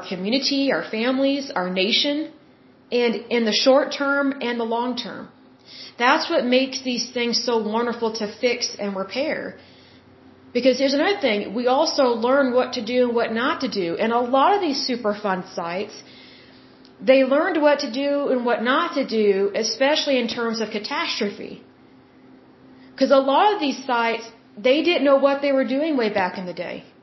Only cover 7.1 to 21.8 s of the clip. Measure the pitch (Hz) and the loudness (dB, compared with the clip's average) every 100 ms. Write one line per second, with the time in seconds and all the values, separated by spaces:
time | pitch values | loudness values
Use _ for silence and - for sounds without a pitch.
7.1 | 240 240 233 - 233 208 226 240 226 226 | -4 -2 -2 0 0 0 -2 -2 -2 -4
8.1 | 220 208 - 247 240 - - 202 196 190 | -4 -8 -2 -2 -2 -4 -6 -6 -4 -6
9.1 | 254 302 190 - - - - - - - | -4 -4 -4 -8 -12 -20 -20 -20 -20 -20
10.1 | - - - - 247 254 254 269 277 349 | -20 -20 -20 -6 0 2 2 2 2 0
11.1 | 392 262 208 - 202 240 262 311 - 262 | 0 0 0 -2 -2 0 2 2 2 2
12.1 | 233 202 277 262 247 247 254 208 247 247 | 2 2 2 4 2 0 -4 -2 2 2
13.1 | 233 226 220 262 339 254 202 170 170 226 | 2 0 0 -2 -2 -4 -2 -4 -2 0
14.1 | 233 240 269 302 403 349 269 - 233 214 | 0 2 4 4 4 0 -2 -4 -4 -2
15.1 | 208 208 185 180 - 170 180 214 - - | -2 -2 -4 -6 -8 -6 -6 -8 -12 -20
16.1 | - - - - - - - - - 196 | -20 -20 -20 -20 -20 -20 -20 -20 -6 4
17.1 | 269 262 277 359 330 294 285 285 240 285 | 6 6 2 2 2 4 2 0 -4 -2
18.1 | 285 285 254 240 233 226 285 339 294 262 | 0 0 0 0 0 0 0 0 -2 -2
19.1 | 220 208 190 196 - 226 - 269 302 294 | 0 2 2 0 0 -4 0 0 2 0
20.1 | 262 226 - 233 220 214 214 208 294 330 | 0 0 -4 -4 -4 -4 -6 -6 -6 -6
21.1 | - 208 208 - - - - | -4 -4 -6 -14 -16 -20 -20